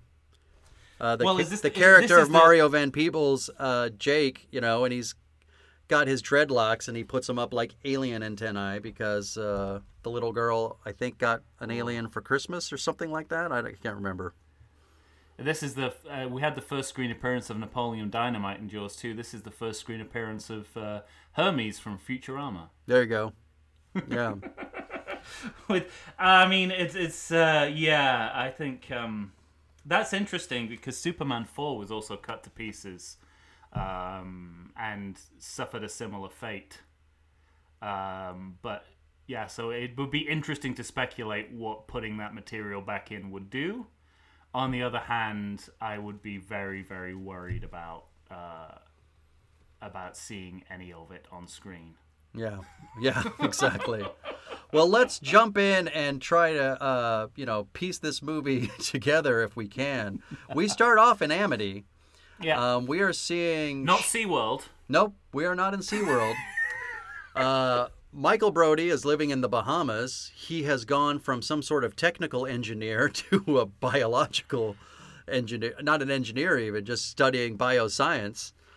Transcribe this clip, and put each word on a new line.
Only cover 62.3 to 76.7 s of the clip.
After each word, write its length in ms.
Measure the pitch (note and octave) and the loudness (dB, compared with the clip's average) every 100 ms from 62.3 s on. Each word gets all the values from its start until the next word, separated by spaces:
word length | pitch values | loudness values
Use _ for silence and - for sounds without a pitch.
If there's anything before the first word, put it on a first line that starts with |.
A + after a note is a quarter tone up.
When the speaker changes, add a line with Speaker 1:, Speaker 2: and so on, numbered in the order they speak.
| - | -8
Speaker 2:
Yeah. 360 | E3 C#3+ B2 B2 | 0 2 2 2
Speaker 1:
Um, 100 | B2 | 0
we 160 | E3 | 0
are 120 | G3 | 0
seeing 720 | E3 - E3+ E3+ D#3+ D3+ C#3 C3+ | 0 -2 -2 0 0 -2 -2 4
Speaker 2:
Not 140 | F3+ | 4
Speaker 1:
sh- 160 | F#3+ A3+ | 4 -2
Speaker 2:
SeaWorld. 480 | G#3+ C#3+ A2 C#3 - - - | 0 0 0 -4 -8 -18 0
Speaker 1:
Nope, 240 | D3 G#3 - _ | 4 4 0 _
we 120 | C#3 F3 | -4 -2
are 100 | F3+ | 0
not 180 | F#3+ | -2
in 80 | G3 | -2
SeaWorld. 540 | F#3 G#3 F#3+ B2+ A2 A2+ | -4 -2 0 2 2 -2
Speaker 2:
<laughs> 60 | - G#5 - A#5 B5 - - - - | -6 -4 -4 -4 -10 -12 -14 -16 -10
Speaker 1:
Uh, 540 | C3 C3 C3 B2+ B2 B2 - - | -2 0 2 2 0 -2 -6 -20
Michael 400 | C#3+ D3 G#3+ A3 | -2 2 4 4
Brody 380 | D3+ D#3+ D#3 E3+ | 6 6 6 4
is 160 | D3+ C3+ | 2 2
living 240 | D3+ D3+ | 0 2
in 100 | C3+ | 0
the 80 | B2 | 2
Bahamas. 840 | A#2 G#2+ D#3+ C#3+ G#2+ B2+ - - - | 0 0 0 0 -2 -4 -8 -14 -16
He 280 | - E3 | -8 -6
has 200 | C#3+ C3+ | -2 -2
gone 340 | A2+ C#3+ D3 C#3+ | 0 2 2 0
from 240 | C#3+ B2 | -2 -4
some 200 | - D3+ | -2 -4
sort 240 | C#3 D3+ A#2 | 0 0 0
of 100 | - | 0
technical 500 | E3+ E3+ E3 B2+ C3 | -2 0 -4 -4 -4
engineer 640 | A#2+ A2 G#2+ A2 A2 D3 | -4 -6 -6 -4 0 0
<laughs> 200 | - - | 0 0
to 300 | G3 G3 C3+ | 0 4 2
a 60 | A2 | 2
biological 1080 | - B2+ C#3 A2+ B2 D3 - - B2+ A2 G2+ - - - - - | -2 0 2 2 2 0 -2 -4 -2 -2 -6 -16 -20 -20 -20 -4
engineer, 440 | B2 A2+ A#2 A#2 - | -4 -2 -4 -6 -4
not 200 | D3 D3+ | 0 0
an 100 | C3+ | 2
engineer 480 | C3+ A2 A#2 F3 C#3+ | -2 -2 -2 0 0
even, 240 | A2 | 0